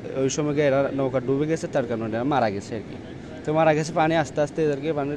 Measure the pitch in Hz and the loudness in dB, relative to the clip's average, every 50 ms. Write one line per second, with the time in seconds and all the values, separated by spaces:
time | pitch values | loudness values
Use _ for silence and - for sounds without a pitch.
0 | - - - 135 135 135 - 160 151 147 143 151 147 139 131 139 139 127 143 139 | -4 -6 -2 0 0 0 0 0 0 0 2 2 4 4 4 4 2 0 0 0
1 | 135 131 127 131 123 123 135 139 151 156 160 160 175 160 - 147 123 117 117 110 | 0 0 0 0 0 0 0 0 2 0 0 -2 -2 -2 -2 -2 0 0 -2 -2
2 | 113 110 107 113 123 143 151 131 117 110 98 101 95 - 123 110 98 - - - | -2 -2 -2 -2 0 0 2 2 2 2 0 -2 -6 -6 -8 -8 -8 -8 -12 -12
3 | - - - - - - - - - 151 151 160 160 160 156 151 156 160 160 175 | -14 -14 -14 -14 -14 -14 -14 -8 -4 0 2 4 4 6 4 4 2 0 0 2
4 | 156 160 165 165 147 - - 156 147 143 - 160 156 151 143 135 143 160 151 147 | 2 4 4 2 0 0 0 0 -2 0 0 0 0 0 0 0 -2 -2 -2 -2
5 | 139 143 147 | -2 -2 -2